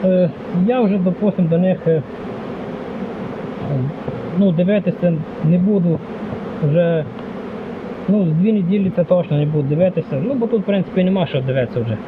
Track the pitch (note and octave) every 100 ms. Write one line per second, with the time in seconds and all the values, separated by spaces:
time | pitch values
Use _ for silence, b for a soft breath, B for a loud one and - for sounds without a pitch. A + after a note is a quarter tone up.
0 | F#3 F#3 F3 - - F3+ F#3+ B3+ G#3+ G3+
1 | F3+ F3 G#3 - E3 E3 F#3 F3+ E3 D#3+
2 | - - - - - - - - - -
3 | - - - - - - - C3+ C3+ -
4 | - - - E3+ G3 E3 F3+ G#3 F3+ -
5 | F3 D#3+ - - D#3 F3 F#3 G3+ E3+ D#3
6 | - - - - - - D3+ D#3+ E3+ E3
7 | C#3+ - - - - - - - - -
8 | - G#3 F3 D#3 G#3 G#3+ F3 G3+ F#3 -
9 | E3 F3+ E3+ D3 D3 D3+ C#3 D3+ F#3 E3+
10 | - C#3+ A3 C#4 A3+ A3+ F#3+ G3+ - F#3+
11 | F#3 G3 D#3+ C#3 C3 C3 A#2 B2 A#2 G#2